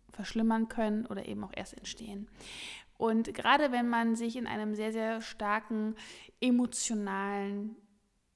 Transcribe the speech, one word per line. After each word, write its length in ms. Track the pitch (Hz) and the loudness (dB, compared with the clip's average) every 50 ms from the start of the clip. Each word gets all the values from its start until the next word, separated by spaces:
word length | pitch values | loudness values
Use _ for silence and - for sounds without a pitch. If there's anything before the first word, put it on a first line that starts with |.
| _ - | _ -14
verschlimmern 580 | - - 202 - - 220 220 226 226 220 226 226 | -10 -10 -6 -2 0 2 4 4 4 4 2 0
können 380 | - - 220 208 208 214 220 | 0 0 0 2 2 0 -2
oder 220 | - 208 196 - - | -4 -6 -6 -6 -6
eben 160 | - 208 202 | -8 -8 -8
auch 80 | 190 - | -8 -8
erst 240 | - 185 - - - | -10 -10 -10 -12 -14
entstehen. 500 | - - - - - 220 - 202 214 - - - - - - - - - - - - _ _ | -12 -12 -12 -10 -12 -10 -10 -10 -12 -12 -14 -16 -16 -14 -14 -12 -12 -12 -12 -14 -18 _ _
Und 360 | - 220 226 220 220 226 202 | 0 2 4 4 4 4 2
gerade 380 | - - - 226 262 285 302 269 | -2 2 6 6 6 8 6 4
wenn 180 | 247 240 240 240 | 4 2 2 2
man 280 | 240 233 233 226 226 | 2 4 4 2 2
sich 180 | 226 233 233 226 | 2 0 -2 -2
in 140 | 254 233 - | -4 -4 -4
einem 260 | 214 208 214 214 214 | -2 -2 -2 -2 -2
sehr, 180 | 208 214 220 | -2 -2 -2
sehr 280 | 220 226 220 220 226 226 | -2 -2 -2 -2 -2 -4
starken 720 | 220 - - - 214 202 208 220 220 - 226 214 214 214 220 - - - - - - - - _ | -6 -8 -6 -4 0 0 0 0 0 -2 -2 -2 -2 -2 -4 -6 -10 -16 -16 -18 -18 -20 -6 _
emotionalen 1400 | - 254 240 240 247 240 - - - - 233 208 202 196 196 196 196 202 202 202 196 202 202 202 208 214 226 - - _ _ _ _ _ _ _ _ _ _ | 4 4 6 6 4 2 0 -2 -2 0 0 -2 -2 -2 -2 -2 -2 -2 -2 -2 -2 -2 -4 -4 -6 -8 -10 -12 -18 _ _ _ _ _ _ _ _ _ _